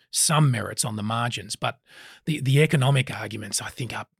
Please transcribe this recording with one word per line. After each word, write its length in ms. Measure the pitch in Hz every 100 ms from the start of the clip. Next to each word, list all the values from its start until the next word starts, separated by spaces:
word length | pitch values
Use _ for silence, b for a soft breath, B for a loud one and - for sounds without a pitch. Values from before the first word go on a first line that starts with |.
| b
some 360 | - - 151 147
merits 360 | 120 98 107
on 100 | 123
the 80 | 107
margins, 540 | 104 117 117 117 90 -
but 240 | 120 - B B B B
the, 160 | - 151
the 220 | 131 135
economic 480 | 156 151 127 139 -
arguments, 500 | 104 107 107 104 -
I 100 | -
think, 220 | - 117
are, 140 | - -